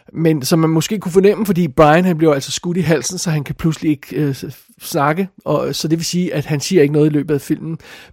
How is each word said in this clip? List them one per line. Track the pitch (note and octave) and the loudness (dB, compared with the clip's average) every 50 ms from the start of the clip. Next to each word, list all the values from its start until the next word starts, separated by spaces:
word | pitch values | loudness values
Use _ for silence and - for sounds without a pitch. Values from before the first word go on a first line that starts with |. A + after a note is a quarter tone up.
| _ - - | _ -14 -8
men | C3 E3 E3 D#3+ D#3 C#3 | -2 0 2 2 0 0
som | - F3+ E3 | 0 0 2
man | D#3+ D#3+ | 2 2
måske | D#3+ D#3+ D#3 - A3 G#3 | 2 0 0 -2 -4 -6
kunne | E3 F#3 D#3+ | -6 0 2
fornemme, | F#3+ F#3 G3+ G#3 E3+ A3 | 4 4 4 2 2 0
fordi | F#3+ G3+ D#3+ F3+ D#3 | -2 0 0 0 0
Brian, | B2 - D#3+ D3 D3+ E3+ F3+ | 4 4 6 6 6 6 4
han | F#3 F3 D#3 | 2 2 2
bliver | D#3+ D#3+ D3 | 4 2 2
altså | C#3 C3+ - - | 2 0 -4 -8
skudt | - - F3+ F3 | -8 -6 -4 -2
i | F#3 | -2
halsen, | F3 D3 E3+ D3 - - F#3 F3+ | 0 2 0 0 0 -4 -8 -6
så | - F#3 | -4 -2
han | D#3+ D3+ C#3+ | -2 -2 -4
kan | - C#3+ | -6 -8
pludselig | - - E3 D#3 - - D#3+ | -4 -2 -2 -2 -2 -2 -2
ikke, | D3+ C3+ - - - | -2 -2 -6 -8 -4
øh, | - D3+ C#3+ C3+ | -2 -2 -2 -2
s-, | - - E3 C3+ - _ _ _ _ | -4 -8 -12 -14 -16 _ _ _ _
snakke, | - - - E3+ C#3 D3 D#3 E3+ G3 F#3 - - _ | -14 -6 -4 -2 0 0 0 -2 -4 -6 -8 -10 _
og, | - D3+ C#3+ - - C#3+ | -2 -2 -2 -2 -2 -4
så | - - E3 | -4 -2 -2
det | D#3 E3 | -2 -2
vil | E3+ | -2
sige, | - - F3+ F3+ F3 - | -4 -4 -2 -2 -2 -4
at | D3+ C#3 | -4 -4
han | - D#3 C#3+ | -4 -4 -4
siger | - - F#3+ F3+ D3 | -4 0 4 4 4
ikke | C#3+ D3 | 4 4
noget | D3+ D3 | 2 2
i | D#3 D3+ | 2 2
løbet | D3 C#3 D3+ D#3 | 0 -2 -2 -4
af | C#3 | -4
filmen, | - - D#3 - - D#3 E3 D#3 - - - - - - | -2 -4 -6 -6 -4 -8 -10 -12 -14 -18 -20 -20 -20 -20